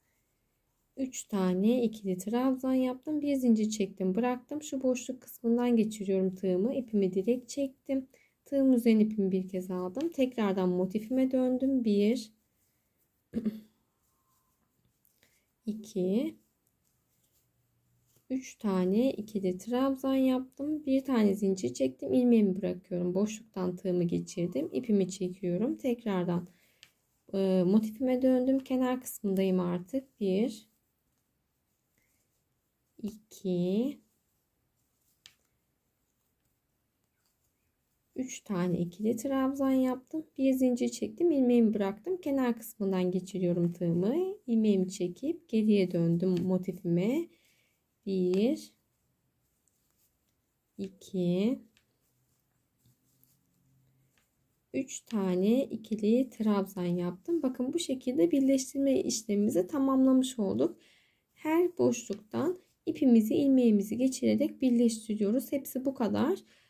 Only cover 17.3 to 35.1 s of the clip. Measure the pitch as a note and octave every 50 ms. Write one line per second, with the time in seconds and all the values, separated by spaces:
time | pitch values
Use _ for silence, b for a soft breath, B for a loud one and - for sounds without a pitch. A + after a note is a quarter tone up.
17.3 | _ _ _ _ _ _ _ _ _ _ _ _ _ _ _ _ _ _ _ -
18.3 | C4 C4 - - - - - G3+ F#3+ F#3 F3+ F#3 G3 A3+ C4 C4+ - - G#3+ -
19.3 | - G3 F#3+ F#3 F3+ F#3 - A3+ A#3+ B3+ C4+ C4+ C4+ C4 - C4+ C4+ C4 C4 C4
20.3 | B3+ B3+ C4 - _ - C#4 D4+ D#4 D4+ - C4+ C4 C4+ C4+ C#4 B3+ A3+ G#3+ G3+
21.3 | F#3+ - G3+ F#3+ F#3+ F#3+ - - - - C4 C4 C4 - C#4 - - B3+ B3 B3
22.3 | A#3 A3 G#3 F#3+ F3+ G3 - F3+ F3+ F3+ - _ F#3 F3 F3 F3+ F3+ F#3+ G#3+ G#3+
23.3 | - - - _ _ F#3+ F#3 F3+ F3+ F3+ - F#3 F3+ F3+ E3+ E3+ F3 E3+ F3 -
24.3 | - F3+ E3+ F3 - C4+ D#4+ - - B3+ B3+ - G#3 G3 F#3 F3+ - - F#3 F3+
25.3 | F3+ - - F3 F3 F#3 A3 D4 D#4+ - - B3+ A#3 A#3+ - G#3+ F#3+ F3+ F3 F3
26.3 | F3 F3 F3 B B B B B B B B B B B _ _ _ _ _ -
27.3 | - G3 F#3+ F#3+ F#3 F#3 F3 F3+ G3+ A3 A3 A3 - - C4 B3+ B3+ B3+ C4 C4
28.3 | B3+ B3+ B3+ C4+ C4+ C4+ C4 - C4 B3+ B3+ B3+ B3+ B3+ - - - - - G3
29.3 | F#3+ F#3+ F#3+ F#3+ F#3 F#3 F3+ F3 F3 F3+ F3+ - - C4+ C4 - _ _ G#3 F#3+
30.3 | F#3 G3+ A#3 C#4 - - - _ _ _ _ _ _ _ _ _ _ _ _ _
31.3 | _ _ _ _ _ _ _ _ _ _ _ _ _ _ _ _ _ _ _ _
32.3 | _ _ _ _ _ _ _ _ _ _ _ _ _ - A3 G3+ - - - _
33.3 | - - - F#3 F3+ F3 F3 F3+ F#3+ G#3+ B3+ C#4+ C#4+ - _ _ _ _ _ _
34.3 | _ _ _ _ _ _ _ _ _ _ _ _ _ _ _ _